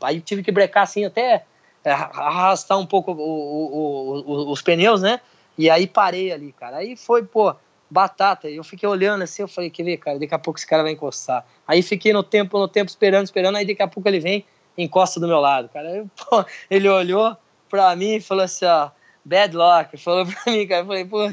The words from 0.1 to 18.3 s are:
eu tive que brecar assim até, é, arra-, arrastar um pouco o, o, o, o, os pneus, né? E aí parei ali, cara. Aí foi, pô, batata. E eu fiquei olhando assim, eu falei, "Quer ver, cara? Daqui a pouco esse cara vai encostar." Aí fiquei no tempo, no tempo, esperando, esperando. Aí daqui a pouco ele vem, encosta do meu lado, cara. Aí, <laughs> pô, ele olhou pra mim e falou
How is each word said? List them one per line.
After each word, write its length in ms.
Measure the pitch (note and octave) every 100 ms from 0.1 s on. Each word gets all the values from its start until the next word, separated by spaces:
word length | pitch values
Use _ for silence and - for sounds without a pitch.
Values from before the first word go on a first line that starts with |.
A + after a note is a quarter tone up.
| E3
eu 40 |
tive 220 | E3 G3+
que 80 | G3
brecar 320 | G3 G3 G3+
assim 220 | G3 G#3 G3+
até, 400 | A3 B3 A3 - _ _ _
é, 80 | D3
arra-, 200 | C#3+ D3+
arrastar 640 | - C#3+ E3+ F#3 F#3+ - G3
um 80 | F#3+
pouco 260 | G3 F#3+
o, 60 | E3
o, 60 |
o, 1200 | D3+ D#3 D3 D3+ D#3 D3 D3+ C#3 C3+ C#3 C#3+ C#3+ D3
o, 40 |
os 100 | C#3
pneus, 400 | - E3+ G3+ G#3
né? 180 | F#3+ B3 - _ _ -
E 120 | D#3+
aí 180 | E3 F#3
parei 440 | - G3 F3 F#3+
ali, 200 | D#3 C#3+
cara. 260 | - B2 C#3
Aí 180 | G#3 B3
foi, 280 | - A#3
pô, 320 | G#3 A3 G3+ - _ _ _
batata. 580 | E3 F#3+ - G3 F#3 D3+
E 80 | D3+
eu 60 |
fiquei 240 | D#3+ F#3 G#3
olhando 360 | G3 F#3+ G3+
assim, 180 | F3 -
eu 60 | G3+
falei, 240 | - F3
"Quer 120 | -
ver, 140 | E3+ D#3+
cara? 220 | - C#3+
Daqui 160 | D3+ D#3
a 40 |
pouco 200 | E3 D#3
esse 80 | -
cara 160 | D#3
vai 80 | D#3
encostar." 540 | D3 C#3+ - - B2 - _ -
Aí 140 | E3
fiquei 320 | F3+ G3 G#3+
no 80 | G#3
tempo, 380 | F#3+ G#3+ G3 G3+
no 80 | F#3+
tempo, 220 | G#3+ G3
esperando, 360 | - G3+ G3 G3
esperando. 300 | G3 F#3 G#3
Aí 100 | G3+
daqui 160 | G3+
a 60 | F#3+
pouco 200 | G3 F#3+
ele 120 | F#3+
vem, 260 | E3 G3+ - _ _ -
encosta 420 | E3+ F#3 F3+ -
do 80 | E3+
meu 120 | D#3+
lado, 300 | C#3+ C3+ B2
cara. 200 | D3 D#3
Aí, 160 | F#3+ G#3 -
<laughs> 120 | -
pô, 160 | A#3 - - -
ele 180 | G3 G3
olhou 480 | F#3+ F3+ F#3+ A3 A3+ _ _ _
pra 260 | G3+ F#3 F3
mim 200 | G3+ G#3+
e 60 |
falou 220 | -